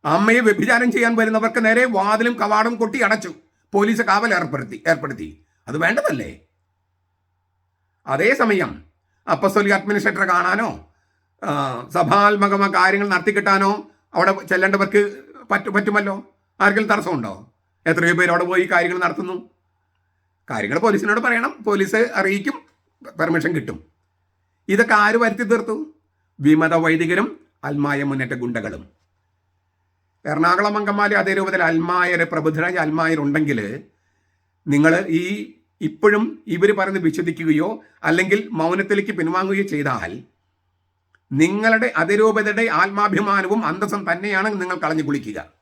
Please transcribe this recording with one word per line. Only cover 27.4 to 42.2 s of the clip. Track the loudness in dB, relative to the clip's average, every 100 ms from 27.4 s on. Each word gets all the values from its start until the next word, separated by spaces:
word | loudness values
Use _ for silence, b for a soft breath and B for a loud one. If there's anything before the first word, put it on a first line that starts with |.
| _ _
അൽമായ | -8 -4 -2 -2
മുന്നേറ്റ | -4 -4 -6
ഗുണ്ടകളും. | -6 -6 -6 -8 -12 -18 _ _ _ _ _ _ _ _ _ _ _ _ _ -6
എറണാകുളം | 0 2 2 0 0
അങ്കമാലി | -2 0 2
അതേ | 2 0
രൂപത്തിൽ | -2 -2 0
അൽമായര്, | 0 0 0 0 0 0
പ്രബുദ്ധരായ | 0 0 -2 -2 -2
അൽമായരുണ്ടെങ്കിൽ | -2 -2 0 0 0 0 0 0 -2 -6 -10 -16 _ _ _ _ _ _ _ -2
നിങ്ങൾ | 2 4 2 0
ഈ | -2 -2 -6 -10 -18 _ _
ഇപ്പോഴും | -8 2 2 2 0 -6 -8
ഇവർ | 0 2 2
പറയുന്നത് | -2 0
വിശ്വസിക്കുകയോ | -2 -2 -6 -4 0 0 0 -6 b b
അല്ലെങ്കിൽ | -2 0 2 0 0
മൗനത്തിലേക്ക് | -4 -2 -2 0 -2 -2
പിൻവാങ്ങുകയോ | -4 -2 -2 -2 -2
ചെയ്താൽ | -2 -4 -4 -4 -6 -12 -18 _ _ _ _ _ _ _ _ _ _
നിങ്ങളുടെ | 0 2 2 2 2 0 -2
അതിരൂപതയുടെ | 0 4